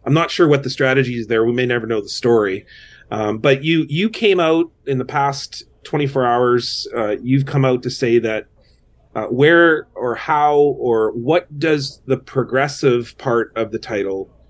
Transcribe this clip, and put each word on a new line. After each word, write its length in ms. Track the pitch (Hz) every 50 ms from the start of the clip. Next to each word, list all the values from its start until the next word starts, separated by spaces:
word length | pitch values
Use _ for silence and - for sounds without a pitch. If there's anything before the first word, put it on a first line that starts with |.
| -
I'm 80 | 127 143
not 160 | 160 170 -
sure 180 | - - 170 147
what 140 | 143 139
the 80 | 139 127
strategy 480 | - - 135 131 131 139 127 123 123 117
is 80 | 110
there. 180 | 101 113 113 113
We 80 | 120
may 140 | 120 127 127
never 200 | 123 120 120 110
know 140 | 113 113 107
the 80 | 101 -
story. 560 | - - - 120 120 110 104 98 95 104 - _ - - - - - - - -
Um, 260 | 107 110 107 107 107
but 260 | 110 147 143 135 135
you, 220 | 143 160 165 160 147 147
you 180 | 147 170 208 220
came 320 | - - 233 202 190 180
out 300 | 165 160 165 165 170 - _ _ -
in 100 | 143 135
the 80 | 127 123
past 600 | - 147 143 139 143 139 - - - - - - _ _ _
twenty-four 420 | - - - 147 147 135 139 135 123
hours, 640 | 120 120 123 123 123 123 120 117 - - - - - 110
uh, 200 | 117 110 104 107 -
you've 220 | 117 123 135 139 135
come 220 | - - 139 131
out 160 | 131 127 123
to 80 | - 120
say 280 | - - 131 117 117 117
that, 260 | 110 110 110 107 - _ _ _ _ _ _ _ _ _ _ _ _ _ -
uh, 120 | 110 107
where 600 | - 120 127 143 160 170 170 170 165 156 147 - _ -
or 220 | 95 120 123 110
how 400 | - - 160 156 147 147 147 147
or 560 | 147 147 143 127 - - 123 113 110 110 107
what 480 | - 120 117 135 165 180 - - 147 143
does 420 | 165 160 156 147 135 - - _ -
the 100 | 131 131
progressive 1000 | 131 - - - 131 117 - 120 131 139 147 139 - 156 131 120 120 113 - -
part 360 | - - 135 117 117 110 - -
of 160 | 113 113 101
the 80 | 110 110
title, 500 | - - 110 101 98 98 95 98 95 - _ _ _